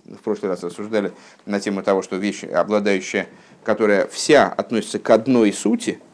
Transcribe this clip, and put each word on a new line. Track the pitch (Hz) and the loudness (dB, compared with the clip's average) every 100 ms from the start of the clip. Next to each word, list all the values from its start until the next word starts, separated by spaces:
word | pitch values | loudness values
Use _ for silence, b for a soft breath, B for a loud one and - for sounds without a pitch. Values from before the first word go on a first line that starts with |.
| - | -20
в | 104 | -12
прошлый | 113 101 101 | -6 -4 -4
раз | 90 | -6
рассуждали | 87 - 107 107 95 B B B | -8 -10 -6 -4 -4 B B B
на | - 101 | -6 -4
тему | 104 98 | -2 -4
того, | 104 95 | 0 -2
что | - 95 | -2 -4
вещь, | 101 - | -4 -6
обладающая, | - 87 98 107 101 95 - 101 87 B B B | -4 -2 0 0 2 -2 -2 -6 -6 B B B
которая | - 104 107 98 - | -4 0 2 2 0
вся | - - 143 101 | -4 4 6 6
относится | - - 113 104 101 | 0 -4 -4 -4 -6
к | - | 4
одной | 113 127 120 107 | 4 4 4 4
сути, | 98 202 233 - - - | 2 0 0 -2 -8 -12